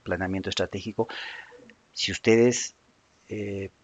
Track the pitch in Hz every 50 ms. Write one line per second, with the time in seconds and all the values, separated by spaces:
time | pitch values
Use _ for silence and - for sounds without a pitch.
0 | _ - 90 87 95 92 95 98 92 98 - - - - - 98 - 107 104 -
1 | 113 - - - - - - - - - - - - - _ _ _ _ _ -
2 | - - 95 - - 113 113 117 117 123 120 - - - _ _ _ _ _ _
3 | _ _ _ _ _ - 107 107 104 101 98 98 98 92 _ _